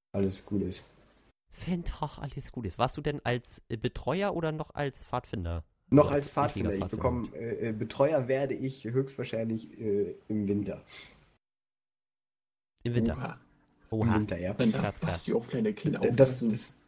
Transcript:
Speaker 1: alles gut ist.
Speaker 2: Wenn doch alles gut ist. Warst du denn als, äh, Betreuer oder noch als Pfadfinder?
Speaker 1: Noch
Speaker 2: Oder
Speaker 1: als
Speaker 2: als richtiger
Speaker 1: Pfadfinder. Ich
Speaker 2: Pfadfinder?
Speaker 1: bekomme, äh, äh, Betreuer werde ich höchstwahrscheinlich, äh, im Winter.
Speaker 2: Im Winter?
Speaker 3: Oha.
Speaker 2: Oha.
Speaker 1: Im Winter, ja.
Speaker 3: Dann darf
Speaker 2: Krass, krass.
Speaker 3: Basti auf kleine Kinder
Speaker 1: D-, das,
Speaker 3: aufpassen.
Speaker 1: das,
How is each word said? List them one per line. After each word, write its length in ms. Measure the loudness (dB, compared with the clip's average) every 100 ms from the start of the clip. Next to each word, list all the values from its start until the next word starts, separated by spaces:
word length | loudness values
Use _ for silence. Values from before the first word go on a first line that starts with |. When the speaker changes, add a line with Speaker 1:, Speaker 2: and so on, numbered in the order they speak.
| _
Speaker 1:
alles 320 | 0 0 -2 -4
gut 160 | -2
ist. 200 | -2 -6 -14 _ _ _ _ _ _ -10 -4
Speaker 2:
Wenn 180 | -4
doch 360 | -4 -6 -8 -6
alles 320 | -10 -10 -10
gut 140 | -8 -6
ist. 120 | 0
Warst 180 | 0 0
du 40 |
denn 200 | -4 -2 -2
als, 360 | -2 -4 -14 -8
äh, 80 | -4
Betreuer 560 | -4 -2 -2 0 0
oder 180 | 0 -2
noch 220 | -4 -6
als 300 | -4 -4 -6
Pfadfinder? 600 | -6 -6 -4 -4 -4 -4 -6 _ _
Speaker 1:
Noch 160 | 8 8
Speaker 2:
Oder 80 | 4
Speaker 1:
als 200 | 0 0
Speaker 2:
als 100 | 0 0
richtiger 140 | -2
Speaker 1:
Pfadfinder. 40 |
Ich 60 | 0
Speaker 2:
Pfadfinder? 240 | -2 0
Speaker 1:
bekomme, 320 | 0 0 -4 -8
äh, 320 | -6 -4 -4
äh, 40 |
Betreuer 540 | -4 -4 2 2 2 2
werde 260 | 0 0 -2
ich 300 | -6 -6 -2
höchstwahrscheinlich, 920 | -2 -2 -4 -4 -2 -2 -4 -6 -6
äh, 360 | 0 0 0 -4 -4
im 180 | 0 2
Winter. 360 | 0 -2 -6 -12 -20 -20 -20 _ _ _ _ _ _ _ _ _ _ _ _ _ _ _ _
Speaker 2:
Im 120 | 0 2
Winter? 220 | 2 0
Speaker 3:
Oha. 220 | -6 -10 -20 _ _ _ _
Speaker 2:
Oha. 160 | 2 4
Speaker 1:
Im 60 | 4
Winter, 160 | 2 0
ja. 140 | -2
Speaker 3:
Dann 180 | 2 2
darf 100 | 4
Speaker 2:
Krass, 180 | 0 0
krass. 100 | -2
Speaker 3:
Basti 220 | -2 0
auf 140 | -2 0
kleine 260 | 0 0
Kinder 260 | 0 -2 2
Speaker 1:
D-, 120 | 4
das, 180 | 6 6 6
Speaker 3:
aufpassen. 60 | 0
Speaker 1:
das, 220 | 0 -4 -16